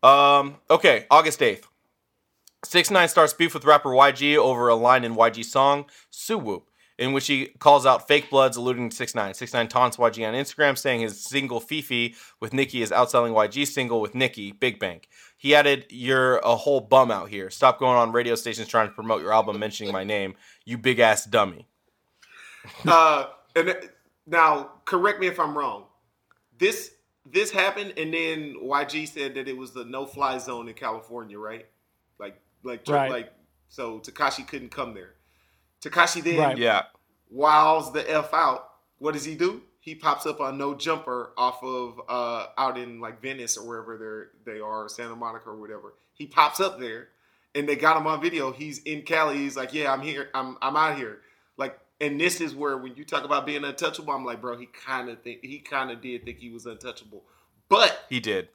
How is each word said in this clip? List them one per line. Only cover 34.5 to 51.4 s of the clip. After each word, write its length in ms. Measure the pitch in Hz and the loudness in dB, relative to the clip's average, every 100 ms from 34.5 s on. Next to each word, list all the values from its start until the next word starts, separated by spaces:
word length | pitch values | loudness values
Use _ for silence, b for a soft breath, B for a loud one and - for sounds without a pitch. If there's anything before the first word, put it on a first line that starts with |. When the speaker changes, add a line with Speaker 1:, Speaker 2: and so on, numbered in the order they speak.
| 143 120 | -14 -14
Speaker 2:
come 240 | - 123 104 | -12 -12 -12
there. 180 | 92 _ _ _ _ _ _ _ | -20 _ _ _ _ _ _ _
Tekashi 440 | 147 175 170 175 | -8 0 0 0
then 160 | 160 165 | -2 2
Speaker 3:
Right. 180 | 147 127 | 2 2
Speaker 1:
Yeah. 260 | 117 104 - _ _ _ _ | 2 2 0 _ _ _ _
Speaker 2:
wiles 640 | 120 147 151 156 160 147 | 0 4 6 6 4 0
the 160 | 151 - | -6 -2
F 240 | 156 147 | -2 0
out. 340 | 160 151 127 - _ _ _ | 0 2 0 -8 _ _ _
What 160 | 147 | -6
does 120 | 151 151 | -6 -8
he 100 | 156 | -4
do? 260 | 175 220 _ _ | -4 -4 _ _
He 140 | - | -20
pops 320 | 160 151 143 156 | -6 -2 -2 -4
up 160 | 151 | -6
on 160 | 139 139 | -6 -6
No 160 | 143 | -8
Jumper 600 | 139 160 156 143 123 117 - | -6 -6 -6 -6 -10 -10 -4
off 240 | 123 123 | -4 -4
of, 380 | 127 127 120 117 - | -10 -10 -10 -14 -8
uh, 380 | 123 120 117 101 - | -6 -6 -6 -10 -4
out 220 | 135 123 | -4 -4
in, 200 | 120 117 | -12 -14
like, 220 | 113 117 | -16 -12
Venice 360 | 131 135 117 - | -12 -12 -8 -8
or 100 | 113 | -8
wherever 280 | 117 110 110 | -14 -14 -16
they're, 540 | 110 107 - _ - 107 | -14 -14 -18 _ -18 -14
they 40 | |
are, 300 | 107 110 107 | -10 -10 -10
Santa 260 | - 120 117 | -14 -14 -12
Monica 340 | 117 113 113 | -12 -12 -16
or 40 | 107 | -18
whatever. 380 | 107 107 104 _ _ | -16 -18 -20 _ _
He 120 | _ 147 | _ -6
pops 340 | - 151 - | 2 2 2
up 200 | 190 - | -4 -4
there, 300 | 123 113 131 _ _ _ _ | -12 -12 -16 _ _ _ _
and 160 | 143 147 | -8 -4
they 60 | 143 | 0
got 200 | 156 160 | 2 2
him 120 | 151 | 0
on 120 | 156 | -4
video. 300 | 165 170 135 | -4 -4 -8
He's 280 | 123 151 139 | -8 -14 -14
in 240 | - 151 | -12 -12
Cali. 340 | 147 165 156 143 | -4 -2 0 -2
He's 180 | 139 131 | -6 -8
like, 160 | 127 | -10
"Yeah, 220 | 147 143 | -6 -4
I'm 80 | 135 | -4
here. 280 | 147 139 139 | -6 -10 -10
I'm, 240 | 135 127 127 | -10 -10 -6
I'm 120 | 131 147 | -4 -2
out 220 | 156 143 | -2 -2
here." 240 | 117 104 _ _ | -10 -14 _ _